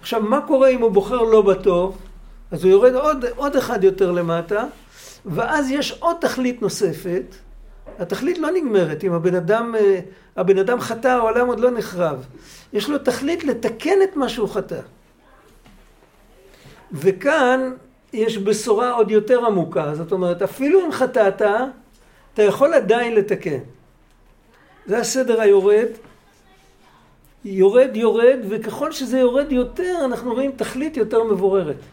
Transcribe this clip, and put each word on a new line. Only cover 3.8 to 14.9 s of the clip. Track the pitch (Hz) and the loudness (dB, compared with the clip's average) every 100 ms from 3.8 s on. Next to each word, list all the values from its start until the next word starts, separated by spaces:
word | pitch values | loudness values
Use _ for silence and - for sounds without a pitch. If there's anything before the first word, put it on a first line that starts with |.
יותר | 190 185 190 | 2 2 0
למטה, | 175 170 170 170 208 262 - - - - - - | 0 -2 -2 -2 -4 -4 -10 -20 -20 -20 -20 -8
ואז | 165 233 302 262 | -6 -2 -2 -2
יש | 277 269 - | -2 -4 -4
עוד | 330 339 | -4 -2
תכלית | 285 - 254 247 | -4 -2 -4 -2
נוספת. | 196 - 196 - 185 175 254 - - - - - - - | -6 -2 -4 -4 -6 -6 -6 -16 -20 -20 -20 -20 -20 -12
התכלית | 170 190 262 339 | -8 -6 -4 -4
לא | 311 | -2
נגמרת. | 359 294 208 165 156 | -2 0 0 0 -2
אם | 190 | -2
הבן | 170 170 180 | 0 0 -2
אדם, | 170 220 233 226 | 0 -2 0 0
אה, | 202 190 170 - _ - | 2 2 -2 -20 _ -6
הבן | 180 190 | 2 2
אדם | 196 240 | 2 -2
חטא, | 233 226 254 | -4 -2 0
העולם | 254 226 226 247 | 2 0 0 0
עוד | 233 | 2
לא | 247 | 0
נחרב. | 240 190 175 170 135 127 - - - - | 0 -8 -4 -4 -4 -12 -20 -20 -20 -8
יש | 208 208 | -6 -2
לו | 285 | -2
תכלית | 269 240 277 339 | -2 -4 -4 -4
לתקן | 311 233 240 226 294 392 | -4 -4 -4 -6 0 2
את | 381 311 | 2 0
מה | 247 | -6
שהוא | 220 202 | -4 -4
חטא. | 208 - 165 - | -4 -8 -12 -14